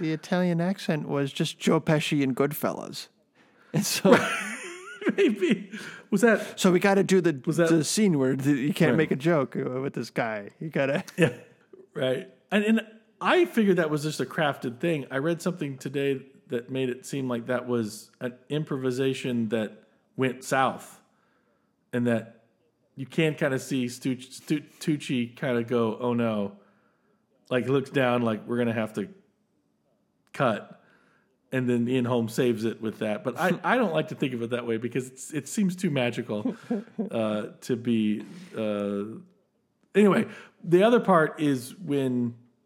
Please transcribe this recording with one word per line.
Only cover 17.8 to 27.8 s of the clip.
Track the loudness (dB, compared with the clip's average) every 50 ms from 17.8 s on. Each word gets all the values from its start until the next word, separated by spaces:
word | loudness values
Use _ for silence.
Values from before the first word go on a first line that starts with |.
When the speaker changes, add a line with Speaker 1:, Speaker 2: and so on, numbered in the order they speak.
| 0 -2 -6 -10 -18 -20 _ _
Speaker 2:
an | -10 -10 -10 -10 _ _
improvisation | -4 -4 -4 -4 -4 -2 -2 -2 -2 0 0 0 -2 -2 -4 -4 -2 -2 -2 0
that | 0 -2 -2 -4 -6 -14 -20 _ _ _ _ _ _
went | -2 -2 -2 -2 -4 -4
south, | -2 0 2 2 2 0 -4 -12 -18 -20 -20 _ _ _ _ _ _ _ _ _ _ _ _ _ _ _ _ _ _ -4
and | -2 0
that | 2 0 0 -2 -6 -16 -20 _ _ _ _ _ _ _ _ _ _ _
you | -14 -14
can | -6 0 2 2 2 2
kinda | 0 0 0 0 -2
see | -4 -2 -2 -2 -2 -2
Stu-, | -4 -4 -4 -4 -4 -4
Stu-, | -6 -14 -18 -20 -4 -2 -2 -2 -2 -8 _ _
Tucci | -4 -2 -2 -2 -2 -4 -2 -2 -2 -4 -6
kinda | -6 -4 -2 0 0 0
go, | 0 2 2 2 2 0 -2
"Oh | -2 -2 0
no." | 0 0 0 0 0 -2 -4 -6 -10 _ _ _ _ _ _ _ _ _ _ _ _ _ _ _ _ _ _
Like, | -2 -2 0
he | 2
looks | 0 0